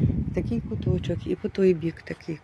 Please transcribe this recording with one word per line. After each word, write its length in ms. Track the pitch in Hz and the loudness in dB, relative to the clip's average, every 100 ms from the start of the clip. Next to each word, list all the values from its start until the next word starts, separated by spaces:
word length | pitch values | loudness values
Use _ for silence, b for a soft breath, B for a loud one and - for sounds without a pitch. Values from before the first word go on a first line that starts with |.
| B B - | B B 0
Такий 260 | - 175 233 | -2 -2 -2
куточок, 680 | - 220 - 180 - 175 - | -2 -2 0 0 0 -4 -4
і 80 | |
по 140 | 180 202 | -4 -4
той 260 | - 190 | 4 4
бік 280 | 175 165 - | 4 0 -6
такий 360 | - 170 - 165 | -10 -12 -8 -10